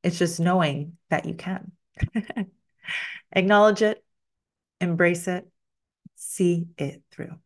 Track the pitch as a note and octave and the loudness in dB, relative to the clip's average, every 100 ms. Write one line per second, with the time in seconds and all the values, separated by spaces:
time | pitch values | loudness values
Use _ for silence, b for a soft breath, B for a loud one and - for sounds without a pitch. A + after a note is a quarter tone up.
0 | F3 - E3+ E3+ E3+ F#3 D#3 C#3 D3+ - | -2 0 -2 2 2 4 2 -2 -8 -14
1 | _ D#3+ E3 E3 - F#3+ - _ _ - | _ -4 -4 -10 -8 -8 -10 _ _ -6
2 | - A3+ G3+ - F#3+ _ _ _ B B | -4 -4 -6 -8 -8 _ _ _ B B
3 | B B B - F#3 G#3 G#3+ G#3 G#3+ G#3+ | B B B 0 4 6 6 6 0 0
4 | _ _ _ _ _ _ _ _ F3+ E3+ | _ _ _ _ _ _ _ _ -4 2
5 | F3 E3+ F3+ F3+ - _ _ _ _ _ | 2 2 -4 -6 -8 _ _ _ _ _
6 | - - - - F3 F3 E3+ - C#3+ - | -20 -18 -14 0 2 2 -4 -6 -8 -8
7 | _ - - D#3+ | _ -14 -14 -14